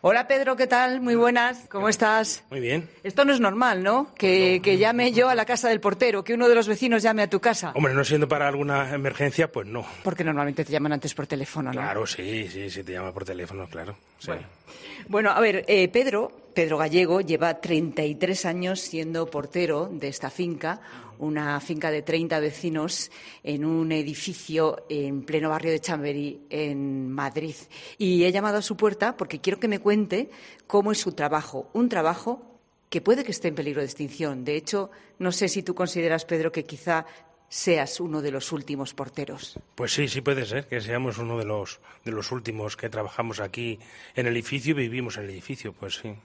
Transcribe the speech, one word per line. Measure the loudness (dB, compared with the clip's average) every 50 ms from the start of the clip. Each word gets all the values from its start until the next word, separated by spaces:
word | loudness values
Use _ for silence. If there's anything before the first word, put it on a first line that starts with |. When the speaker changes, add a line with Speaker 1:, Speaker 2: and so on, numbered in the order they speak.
| 4
Speaker 1:
Hola, | 4 4 4 4
Pedro, | 4 2 2 4 2 2
¿qué | 2 4
tal? | 4 6 4 4 4 2 0
Muy | 2 2 4
buenas, | 6 6 6 6 4 2 2 0 -4 -12 -8
¿cómo | -6 0 2
estás? | 2 4 4 4 6 6 4 4 2 -4 -6 -8 _
Speaker 2:
Muy | -6 -4
bien. | 0 0 0 0 0 -4 -16 -10 _
Speaker 1:
Esto | -2 4 4 6
no | 6 6
es | 6
normal, | 4 4 4 4 2 4 2 2 2
¿no? | 4 4 4 2 -2 -4
Que, | 2 4 6 6 6 6 6 4
Speaker 2:
No. | 4 4
Speaker 1:
que | 4 4 6
llame | 6 4 4 4 2 4
yo | 6 6 6 6
a | 6
la | 4 2
casa | 2 0 2 2 2
del | 2 4
portero, | 2 0 2 4 2 2 2 0 0
que | 0 0
uno | 4 8 8
de | 8
los | 8 6
vecinos | 4 0 0 2 2 4 4 4
llame | 4 4 4
a | 2 2
tu | 2 2
casa. | 4 4 2 2 -2 -4 0
Speaker 2:
Hombre, | 2 2 4 4
no | 4 2
siendo | 4 4 2 4
para | 2 2 2 2
alguna | 0 0 0 0 0 2 0 0 0 -2
emergencia, | -2 -2 -2 0 0 0 0 2 2 0 0
pues | 0 -6 -6
no. | -4 -6 -8 -8 -8 -14 -6 -4
Speaker 1:
Porque | -4 -2 -2 -2
normalmente | 0 0 0 0 -2 -2 -4 -4
te | 0
llaman | 0 0 0 0 -2
antes | -2 -4 -6 -6
por | -6 -8
teléfono, | -6 -6 -6 -6 -6 -6 -6 -6 -4
¿no? | -6 -6
Speaker 2:
Claro, | -4 -4 -4 -4 -4
sí, | -4 -6 -8 -6 -6 -6 -6 -6 -8
sí, | -10 -10 -10 -10
sí, | -10 -10 -10
te | -10 -8
llama | -8 -8 -8 -8
por | -10 -10
teléfono, | -8 -8 -10 -10 -10 -10 -12 -12
claro, | -12 -12 -12 -12 -12 -14 -16 _ _ _
sí. | _ -10
Speaker 1:
Bueno. | -10 -10 -10 -10 -16 -20 _ _ -20 -20 -20 -18 -18 -18 -18 -10
Bueno, | -2 0 2 2 4
a | 4 4
ver, | 4 4 2 0 2
eh, | 4 4 4 4 4
Pedro, | 4 2 2 2 0 -2 -2 -4 -8 -14 -20 -6 0
Pedro | 0 0 2 2 0
Gallego | 0 2 4 4 4 4 4 2
lleva | 2 0 0 2 2 0 0 -2
treinta | -2 0 0 0 0 0 -2 -2 -2
y | -2 -2
tres | -2 -2 -2 -2 -2 -2
años | -4 -4 -2 -4 -4 -4 -4
siendo | -6 -6 -6 -6 -6 -4 -4 -4 -4
portero | -4 -4 -8 -8 -4 -2 0 0 2 0 0 -2 -4
de | -6 -8 -8
esta | -8 -8 -6 -6 -6
finca, | -4 -4 -4 -4 -4 -4 -4 -4 -6 -6 -10 -20 -20 -20 -20 -20 -12
una | -8 -6 -4 -2 -2 -2 -2 -4 -4
finca | -4 -4 -6 -2 -2 -2
de | -2 -2
treinta | -2 0 0 0 0 0 0 0
vecinos | 0 -2 -4 -4 -4 -4 -2 -2 -2 -4 -4 -6 -6 -8 -12 -20 -20 -20 -20 -12 _
en | -6 -4 -2 0
un | 0 2 2 2 2
edificio | 0 0 -2 -4 -6 -8 -8 -8 -8 -10 -10 -4 0 2 2 2 0 -2 -8 -6
en | -4 -4 -2 -2 -4 -6 -4
pleno | -2 -2 0 0 0
barrio | -2 0 0 0
de | 0 0
Chamberí, | 0 -4 -4 -2 -2 -4 -4 -4 -4 -6 -8 -12 -14 -8
en | -6 -4 -4 -4 -4 -4 -4 -4 -4 -4 -4 -4
Madrid. | -4 -4 -6 -4 -4 -6 -6 -6 -10 -12 -18 _ -20 -18 -18 -18 -6
Y | _ 2 4 4 6 6
he | 4
llamado | 4 2 0 2 0
a | 0
su | -2 -2 -2
puerta | 2 2 2 2 2 -2 -2 0
porque | -4 -8 -8 -8 -2
quiero | -2 -2 -2 0
que | 0
me | 0 0 2
cuente | 2 4 4 4 2 0 0 -4 -4 -4 -10 -20 -20 -20 -20 -20 _
cómo | _ 2 4 4 4
es | 0 0
su | -2 -4 -2
trabajo, | -2 0 0 0 0 -2 -4 -10 -10 -10 -6 0
un | 0 0 2
trabajo | 2 2 2 2 0 0 -4 -6 -6 -6 -8 -20 -20 _ _ _ _ _ _ _
que | -6 -2
puede | 4 4 4 4 2
que | -4
esté | -6 -2 -2 -4
en | -2
peligro | -2 -4 -4 -2 -4
de | -4
extinción. | -4 -6 -8 -8 -10 -6 -6 -4 -4 -4 -6 -4
De | -4 -4
hecho, | -4 -4 -2 -2 -2 -2 -4 -10 -20 -20 _ _ _
no | -2 -2
sé | 0 0 0
si | 0 -2 -4 -4
tú | -4 -2
consideras, | -2 -2 -2 -2 0 0 2 0 0 0
Pedro, | -2 -2 0 0 0
que | -2 -4 -6
quizá | -6 -12 -10 -2 -2 -2 -2 -2 -6 -18 -20 -20 _ _ _ _ _
seas | -8 -4 2 2 2 2 2 -2 -4 -6
uno | -6 -4 -4 -4
de | -4 -4
los | -4 -6 -6 -6 -8
últimos | -8 -6 -6 -6 -6 -6 -8 -8
porteros. | -10 -10 -10 -8 -10 -8 -8 -10 -14 -14 -16 -16 -18 -18 _ _
Speaker 2:
Pues | -6 -4 -2 0
sí, | 0 0
sí | -2 -2 -2
puede | 0 0 0 0 -2
ser | -4 -6 -6 -6
que | -4 -6 -6
seamos | -4 -4 -4 -2 -2 -4 -4
uno | -6 -6 -4 -4
de | -4 -4
los, | -2 -4 -4 -4 -8 -12 -18 _ -20 -20 _ _
de | -8 -8
los | -6 -6 -6
últimos | -8 -8 -8 -8 -8 -8 -8 -8 -8
que | -8 -10 -8
trabajamos | -6 -6 -6 -6 -6 -6 -6 -6 -4 -6
aquí | -8 -8 -8 -8 -6 -6 -8 -8 -12 -20 -20 -20 -20 -8 -4
en | -2 0
el | 0 0
edificio | -2 -4 -4 -6 -4 0 0
y | 0
vivimos | 0 0 -2 -4 -6 -6 -6 -8
en | -10 -10
el | -12
edificio, | -12 -14 -10 -12 -12 -10 -10 -14 -12
pues | _ -10 -10 -10
sí | -10 -10 -12 -14 -14